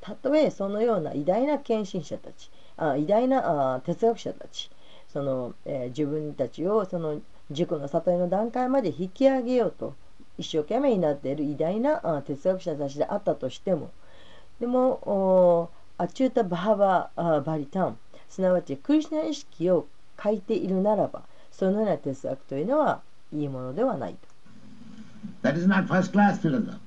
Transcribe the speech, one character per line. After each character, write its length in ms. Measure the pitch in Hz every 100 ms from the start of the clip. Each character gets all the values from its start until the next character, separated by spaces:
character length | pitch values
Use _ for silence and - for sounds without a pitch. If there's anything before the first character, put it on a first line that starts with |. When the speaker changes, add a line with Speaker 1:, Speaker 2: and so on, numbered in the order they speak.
Speaker 1:
た 140 | -
と 200 | - 262
え 160 | 302 254
そ 200 | - 196
の 100 | 208
よ 160 | 233 208
う 40 |
な 100 | 151
偉 120 | 143
大 220 | 147 202 277
な 120 | 285
献 220 | 285 220
身 220 | 196 185
者 140 | 143 -
た 160 | -
ち、 180 | - - - - -
あ、 180 | 156 135
偉 100 | 151
大 220 | 208 254
な、 460 | 262 - 147 131
あ、 60 | 127
哲 260 | - 170 226
学 120 | 233
者 140 | -
た 160 | - -
ち、 220 | - - - - - -
そ 100 | 147
の、 320 | 139 131 123 - -
え 180 | 143 123
ー、 20 |
自 180 | 123 147
分 260 | 156 151
た 160 | - 120
ち 180 | - 170
を 200 | 214 185
そ 120 | 180
の 220 | 156 147 - - -
自 160 | 143 170
己 40 |
の 180 | 156 143
悟 240 | 165 185
り 60 | 175
の 120 | 175
段 200 | 185 233
階 200 | 247 254
ま 100 | 269
で 140 | 202 131
引 140 | 185
き 180 | - 269
上 140 | 262
げ 140 | 233 254
よ 100 | 196
う 60 |
と 220 | - - 143 - - - -
一 100 | 165
生 140 | 156
懸 180 | 151 220
命 120 | 285
に 80 | 208
な 120 | 156
っ 40 | 143
て 140 | 131
い 60 | 147
る 80 |
偉 120 | 147 143
大 240 | 160 160
な、 360 | 269 302 165 147
あ、 60 |
哲 260 | - 143 185
学 140 | 190
者 120 | 180 147
た 120 | 139
ち 80 | 143
で 80 |
あ 120 | - 202
っ 60 |
た 120 | 190
と 160 | 151 131
し 80 | -
て 160 | -
も、 160 | 170 - - - - - - - -
で 60 | 240
も、 220 | 254 254
お、 800 | - - 202 190 185 180 170 170 - - -
ア 80 | 175
チ 200 | - 262
ュ 20 |
ー 20 |
タ・ 140 | 247
バ 120 | 196 170
ハ 200 | 196 202
バ・ 340 | 196 180 - -
あ、 240 | 170 151
バ 160 | 147 156
リ 100 | 139
タ 200 | 190 160
ン、 120 | 113 - - -
す 120 | -
な 120 | 185
わ 100 | 180
ち 140 | - 139
ク 160 | -
リ 100 | 302
シ 60 | 311
ュ 80 | 311
ナ 80 |
意 100 | 330
識 340 | 294 - - 170
を 180 | 175 - - - -
欠 200 | 202 214
い 40 |
て 140 | -
い 140 | 220 185
る 120 | 190
な 140 | 202
ら 140 | 208 156
ば、 160 | - - - -
そ 180 | - 185
の 120 | 208
よ 60 | 214
う 20 |
な 100 | 160
哲 300 | 143 131 -
学 160 | 135
と 100 | -
い 80 | 135
う 40 | 180
の 120 | 294
は 220 | 254 - - - -
い 100 | 151
い 60 | 143
も 120 | 131
の 140 | 127
で 80 | 147
は 140 | 262 196
な 120 | 101
い 60 |
と。 40 | 92 - - - - - - - - - - - - -
Speaker 2:
That 80 | 165
is 100 | 180
not 220 | 190 -
first 240 | 185 180
class 280 | 202 208 -
philosophy. 380 | 160 127 - -